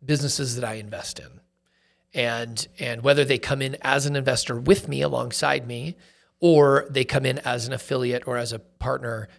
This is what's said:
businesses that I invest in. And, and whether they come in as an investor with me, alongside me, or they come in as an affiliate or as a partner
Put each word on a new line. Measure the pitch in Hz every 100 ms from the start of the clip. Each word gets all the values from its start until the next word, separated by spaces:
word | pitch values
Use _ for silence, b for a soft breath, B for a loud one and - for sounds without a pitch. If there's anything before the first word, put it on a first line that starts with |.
businesses | 139 147 139 - 131 120
that |
I | 117 110
invest | 107 98 - -
in. | 67 - _ _ _ _ _ _ _
And, | 151 120 117 117 113 - -
and | 123 117
whether | 135 143 135
they | 131
come | - 139
in | 131 -
as | 135 139 143
an | 143
investor | 135 123 - 120
with | 135 196 -
me, | 139
alongside | 143 127 120 - 147 139 120
me, | 120 151 - b b b b
or | 170 151 143 139 -
they | 135
come | 127 135 135
in | 131
as | 127 123 117
an |
affiliate | 131 - 131 123 123 131
or | 123
as | 117
a | 113
partner | - - 127 135 120 113 110